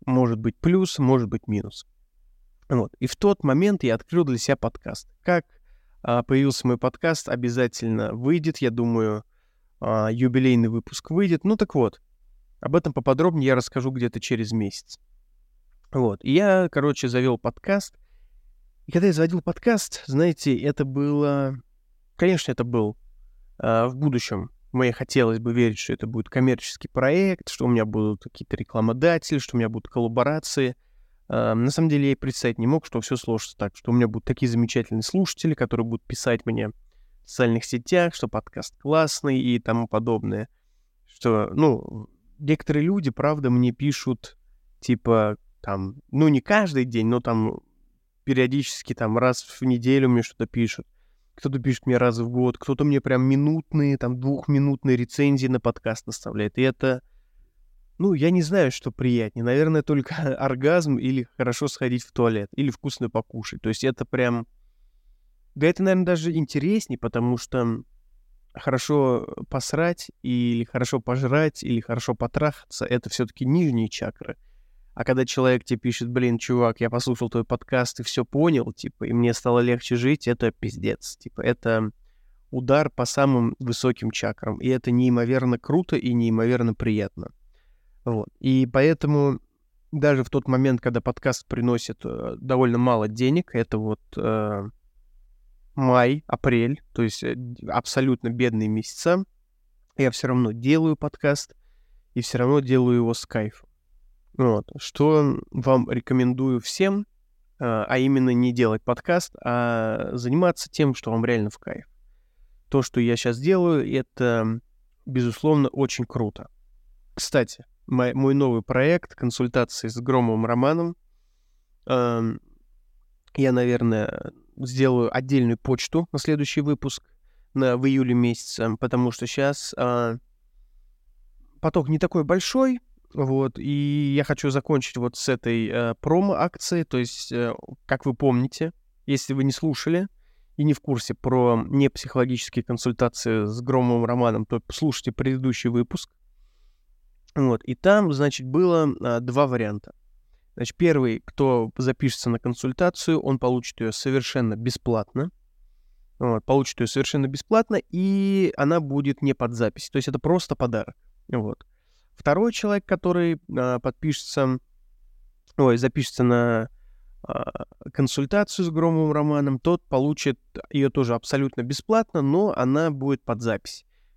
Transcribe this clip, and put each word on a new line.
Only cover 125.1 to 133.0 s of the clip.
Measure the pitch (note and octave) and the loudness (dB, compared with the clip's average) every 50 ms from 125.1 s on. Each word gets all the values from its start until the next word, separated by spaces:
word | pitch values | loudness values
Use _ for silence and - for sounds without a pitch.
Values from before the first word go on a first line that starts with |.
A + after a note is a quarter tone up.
| - | -2
отдельную | B2+ B2+ C3 C#3 C3+ B2 A#2 A2+ - | -4 -2 0 2 2 2 2 0 0
почту | - C3+ B2+ A#2+ - - - D#3+ E3+ - | -2 -2 -2 -2 -2 -2 -2 -2 -2 -2
на | - | -4
следующий | C#3 - - D#3 D3 C#3+ - - D#3+ | -4 -2 0 0 0 -2 -2 -2 -2
выпуск, | C#3+ D3 D3 - - C#3 - - - _ _ _ _ _ _ _ _ _ - | 0 0 -2 -2 -4 -6 -8 -10 -14 _ _ _ _ _ _ _ _ _ -2
на, | C3+ C3 B2+ B2 | 0 2 2 2
в | B2 C3 | 2 2
июле | C#3 C3+ C3+ C3 B2 B2 | 2 2 2 2 2 2
месяце, | B2 A#2+ A#2+ A2+ - - - - - A2+ A2+ G#2 - | 2 2 2 0 -2 -8 -10 -6 -4 -2 -2 -2 -2
потому | - A#2+ C3 B2 B2 A#2+ | -2 -2 0 0 0 0
что | A#2 - B2 | -2 -4 -8
щас, | A#2 - - C#3 C#3 C#3+ - - - - | -6 -4 -2 0 -2 -2 -4 -8 -10 -6
а, | - B2+ B2 B2 A#2+ A#2+ A#2 A#2 A#2+ - _ _ _ _ _ _ _ - _ _ - _ _ _ _ _ _ _ _ - - _ - - _ _ _ | -4 -2 -2 0 0 -2 -2 -4 -6 -10 _ _ _ _ _ _ _ -20 _ _ -20 _ _ _ _ _ _ _ _ -20 -20 _ -20 -20 _ _ _
поток | - D#3+ - F3 C#3+ | -4 0 0 0 0
не | C3+ D#3 D3+ | 2 0 0
такой | - E3+ - F3 D3 | 0 0 0 0 0
большой, | C#3 F3 F#3+ - - - C4 C4 C4 B3+ A#3+ - _ _ _ | 2 0 0 0 0 0 2 2 2 0 -2 -6 _ _ _